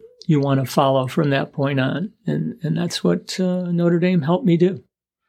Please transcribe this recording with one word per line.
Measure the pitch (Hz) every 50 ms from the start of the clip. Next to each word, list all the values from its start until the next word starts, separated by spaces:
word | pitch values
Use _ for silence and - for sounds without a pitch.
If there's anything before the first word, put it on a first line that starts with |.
| - - _ _ -
you | - 156 143
wanna | 139 139 139 135 127
follow | - - 160 143 135 135 135 131
from | 127 - 170 156 143
that | 139 139 - -
point | - 147 139 139 143 135
on. | 131 135 - 143 190 214 _ _ -
And, | 156 147 156 156 156 - -
and | - 151 160
that's | 165 175 170 - - -
what, | 180 175 180 - - - -
uh, | 185 180 180 180 180 175
Notre | 175 170 175 175 175 165
Dame | 180 180 185 170
helped | 131 156 175 - 277
me | 180 170
do. | 160 175 190 175 113 - _ _ _ _ _ _ _ _